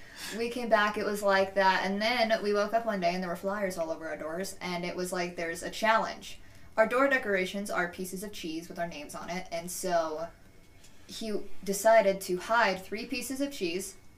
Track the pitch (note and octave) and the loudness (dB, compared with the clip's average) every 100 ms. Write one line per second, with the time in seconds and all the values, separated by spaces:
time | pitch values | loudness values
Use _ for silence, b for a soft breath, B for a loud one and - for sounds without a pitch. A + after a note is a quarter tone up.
0 | B B B G#3 A#3 B3 A#3 G#3+ G#3+ G#3+ | B B B -4 -4 -2 2 4 4 2
1 | G3+ G3+ G3+ F#3+ F#3+ G3 F#3+ F#3 F#3+ G3+ | -2 0 2 4 4 4 4 4 2 0
2 | A3 B3 A3 A3 G#3 G#3 G3+ A3+ A3+ G3 | 0 2 4 2 4 2 4 2 0 0
3 | F3 F3+ F3+ F3+ F#3+ G#3 F#3+ E3+ D#3+ D#3+ | 0 0 -2 -2 -2 0 -2 -2 -4 -4
4 | D#3+ D3+ D#3 E3+ G3 - F3+ F#3 F3+ - | -6 -6 -4 -4 -6 -6 -6 -4 -4 -4
5 | F3+ F#3 F3 F3 E3 E3 F3 - G#3+ A3 | -4 -2 -4 -4 -6 -4 -8 0 4 4
6 | E3+ - - - b b b - A3 B3 | 2 -6 -12 -14 b b b 4 4 6
7 | C#4 B3+ A3 F#3+ F#3 G3+ G#3 - F3 - | 4 4 2 0 0 -4 -4 -2 -2 -4
8 | F3+ F#3 G#3 - E3 D#3+ F3 F3 E3+ D3+ | -6 -6 -8 -8 -6 -8 -8 -6 -6 -6
9 | D3 D#3+ D#3+ F3+ - E3+ F3 - F#3 E3+ | -10 -10 -6 -6 -6 -8 -6 -4 2 2
10 | D#3+ D#3 E3+ - - - - - - - | 2 -2 -6 -10 -20 -20 -20 -20 -20 -20
11 | - - A3 G3 - - F#3+ F#3+ A3 A3+ | -14 -8 -4 -2 -2 -4 -2 2 8 8
12 | G3 F#3 - F3+ - A#3 G#3 F3+ - G#3+ | 8 2 -2 -4 2 4 4 2 -4 -8
13 | C4+ B3 - C4+ C#4 - F3+ F3+ F#3 - | -6 -6 -6 -4 -4 -2 -2 -2 -6 -14
14 | - | -20